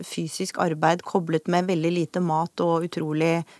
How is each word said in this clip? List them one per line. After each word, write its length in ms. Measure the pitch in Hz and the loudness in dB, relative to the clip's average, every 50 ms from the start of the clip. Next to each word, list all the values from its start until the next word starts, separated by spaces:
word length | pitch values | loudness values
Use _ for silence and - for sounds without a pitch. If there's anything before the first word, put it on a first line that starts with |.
| 180 | -10
fysisk 560 | - - - 170 156 - - 190 - - - | -10 -6 -4 -4 -4 -4 -6 -6 -4 -2 0
arbeid 460 | - 170 160 151 160 160 170 175 - | 0 0 0 2 2 2 2 2 0
koblet 400 | - - 196 165 165 160 156 - | -2 -2 -2 0 0 -2 -2 0
med 220 | - 175 180 180 190 | 2 2 2 2 2
veldig 240 | 185 160 156 170 175 | 0 0 2 0 2
lite 260 | 175 160 - - 185 | 0 -2 -2 0 0
mat 380 | 180 165 156 156 170 - - - | 0 2 2 0 0 -2 -2 -2
og 280 | 175 170 165 165 170 170 | 0 2 2 0 0 -2
utrolig 560 | - 170 160 151 151 156 160 165 165 170 165 - - - | -4 -4 -4 -2 0 0 2 2 2 0 -2 -6 -12 -20